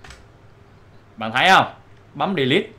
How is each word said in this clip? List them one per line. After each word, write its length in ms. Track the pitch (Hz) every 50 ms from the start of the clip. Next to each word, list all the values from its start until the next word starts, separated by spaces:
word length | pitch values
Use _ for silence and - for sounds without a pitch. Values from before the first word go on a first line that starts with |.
| - - - - - - - - - - - - - - - - - - - - - - -
Bạn 140 | - 110 110
thấy 180 | 113 127 151 180
không? 160 | 190 160 117 - - - - - - - - - -
Bấm 220 | 147 147 185 196
delete 320 | 151 135 127 143 202 - - -